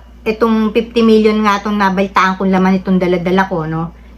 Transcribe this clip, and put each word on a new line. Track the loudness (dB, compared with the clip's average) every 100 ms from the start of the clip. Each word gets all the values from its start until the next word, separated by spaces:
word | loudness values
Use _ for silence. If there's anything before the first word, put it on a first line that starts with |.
| -16 -8 -6
itong | -2 0 0 0 -2
fifty | -2 0
million | 4 4 4 2
nga, | 0 -2
itong | -2 -2
nabalitaan | 0 0 0 0 0 0
kong | 0
laman | 2 2 0
itong | 0 0
dala-dala | 2 0 0 0 0
ko, | -4
no? | -4 -6 -8 -10 -20